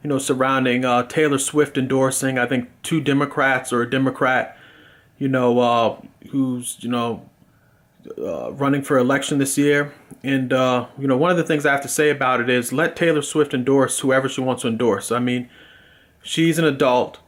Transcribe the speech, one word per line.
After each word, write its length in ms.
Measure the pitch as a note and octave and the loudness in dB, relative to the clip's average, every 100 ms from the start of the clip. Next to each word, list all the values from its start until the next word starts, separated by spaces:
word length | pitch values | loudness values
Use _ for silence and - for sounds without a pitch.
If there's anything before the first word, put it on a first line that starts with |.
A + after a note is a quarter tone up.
you 40 | D3 | -2
know, 120 | C3+ | -2
surrounding, 640 | - C3 C3 C3 C3 B2 B2+ | 0 0 2 2 2 0 2
uh, 160 | B2 A#2+ | 0 0
Taylor 320 | D#3+ D3+ C#3 | 0 2 0
Swift 360 | - D3 C#3+ C#3 | 0 0 0 0
endorsing, 600 | C3 C3+ C3 C3 C3+ C3 | 0 0 0 0 -2 0
I 80 | A#2+ | 0
think, 240 | C3 B2 _ | -2 -4 _
two 180 | - E3 | -4 -2
Democrats 720 | C#3 C#3 C#3+ D3 C3+ B2+ - | 2 0 0 0 0 0 -2
or 80 | A#2+ | -2
a 80 | A#2+ | 0
Democrat, 640 | C3+ C3+ C3 C3+ B2+ - - - - - _ _ _ | 0 -2 0 0 0 -2 -10 -20 -20 -20 _ _ _
you 100 | C#3 | -2
know, 300 | C3 B2 A#2+ | 2 2 4
uh, 420 | A#2+ A#2+ A2+ - - _ - | 2 2 0 -2 -16 _ -8
who's, 480 | C#3 C3 B2 A#2+ - | -4 -2 -4 -8 -10
you 80 | A#2 | -6
know, 360 | A#2+ A#2 G#2+ - _ _ _ _ _ _ _ - - | -4 -4 -6 -12 _ _ _ _ _ _ _ -18 -10
uh, 360 | C2 E2 A#2+ | -8 -6 -8
running 320 | - C#3 C#3 | -4 -2 0
for 160 | C3+ C#3 | 2 2
election 400 | B2 C#3 C3+ C#3+ | 2 0 0 -2
this 180 | C3+ C#3+ | 0 0
year. 340 | C#3+ C#3+ C#3+ - - - | 2 2 -2 -10 -20 -10
And, 320 | C3+ C3+ B2+ | -4 -2 0
uh, 320 | C3 B2+ B2 A#2+ - | 0 2 0 -4 -6
you 80 | C#3 | 0
know, 100 | B2+ | 2
one 140 | E3+ | 2
of 60 | E3+ | 2
the 60 | |
things 220 | D#3+ D3+ C#3+ | 0 0 2
I 60 | |
have 100 | C#3 | 0
to 60 | C#3 | -2
say 240 | - D3+ | 0 0
about 280 | C#3 B2+ B2+ | 2 0 0
it 80 | A#2+ | 2
is 240 | B2 A#2+ | 0 0
let 240 | C3 E3 - | -2 -2 0
Taylor 280 | E3+ D#3 | 0 2
Swift 320 | C#3 D3+ D3 C3+ | 0 0 0 0
endorse 420 | B2 C3+ C3 - | 2 2 2 0
whoever 320 | C3+ C3 C3 | 2 2 0
she 120 | C3+ | -4
wants 200 | C3 B2 | -2 -2
to 60 | B2 | -4
endorse. 440 | A2+ A#2+ G2 - | 0 0 0 -2
I 60 | A#2 | -2
mean, 320 | B2 B2 B2 - - - - _ _ _ | 0 -2 -6 -18 -20 -20 -20 _ _ _
she's 380 | - - E3 D#3+ | -6 0 0 2
an 60 | D#3+ | 0
adult. 520 | C#3 C#3 B2 G2+ - | 2 2 2 0 -8